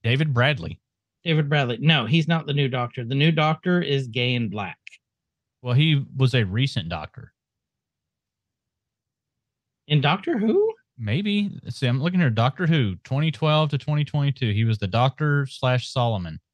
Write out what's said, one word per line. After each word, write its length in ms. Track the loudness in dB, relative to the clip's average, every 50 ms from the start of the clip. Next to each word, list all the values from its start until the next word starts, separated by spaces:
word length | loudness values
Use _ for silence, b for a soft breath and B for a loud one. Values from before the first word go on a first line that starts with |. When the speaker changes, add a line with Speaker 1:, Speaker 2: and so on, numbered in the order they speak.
Speaker 1:
David 300 | 2 0 2 2 2 0 2
Bradley. 460 | 2 2 2 2 -2 -6 -12 -12 -14 _ _ _ _ _ _ _ _
Speaker 2:
David 260 | _ 0 0 2 2 2
Bradley. 300 | 2 0 0 0 -2 0
No, 260 | 2 2 2 2 2
he's 200 | 2 0 0 2
not 200 | 2 -2 -2 -2
the 80 | -2 -2
new 140 | -2 -2 -2
Doctor. 360 | -2 -4 -4 -4 -6 -10 -8
The 100 | -4 0
new 160 | 2 2 2
Doctor 500 | 4 2 2 0 0 -2 -2 0 0 0
is 280 | 0 0 -2 -2 -2 -4
gay 260 | -4 -2 0 0 0
and 160 | -2 -2 -4
black. 280 | -4 -6 -8 -8 -10 _ _ -20 -20 _ _ _ _ _ _ _ _ _ _ _ _ _
Speaker 1:
Well, 120 | -4 0 2
he 300 | 4 4 4 2 0 -2 -6 -2
was 180 | 0 0 2 4
a 100 | 2 0
recent 440 | 0 0 -2 -2 -2 -2 -6 -6 -6
Doctor. 440 | -8 -8 -8 -12 _ -20 -20 -20 _ _ _ _ _ _ _ _ _ _ _ _ _ _ _ _ _ _ _ _ _ _ _ _ _ _ _ _ _ _ _ _ _ _ _ _ _ _ _ _ _ _ _ _ _ _ _ _ _ _ _
Speaker 2:
In 140 | 0 0 2
Doctor 380 | 4 2 0 0 -2 -4 -2 0
Who? 340 | 0 2 2 2 2 0 -2 _ _ _ _ -8
Speaker 1:
Maybe. 520 | -4 -2 -2 -2 0 0 0 -2 -2 -4 -6 -12
Let's 140 | -12 -12 -6 -2
see, 80 | 0
I'm 140 | 0 0 0
looking 180 | 0 0 2 2
here. 100 | 2 2
Doctor 360 | 2 2 2 2 2 0 2
Who, 300 | 2 4 4 2 0 -2 -6 _
twenty 260 | -4 -2 -2 -2 -2
twelve 400 | -2 0 0 2 2 2 2 0
to 80 | -2 -4
twenty 260 | -2 -2 -2 -2 -2
twenty-two. 480 | -2 -2 -2 0 0 -2 -2 -2 0
He 120 | 0 2 2
was 140 | 2 0 0
the 80 | -2
Doctor 600 | -2 2 2 2 2 0 0 -2 0 0 0 -2
slash 420 | -4 -6 -4 0 0 0 0 -2 -4
Solomon. 520 | -4 -2 -2 0 -2 -4 -4 -6 -10 -12 _ _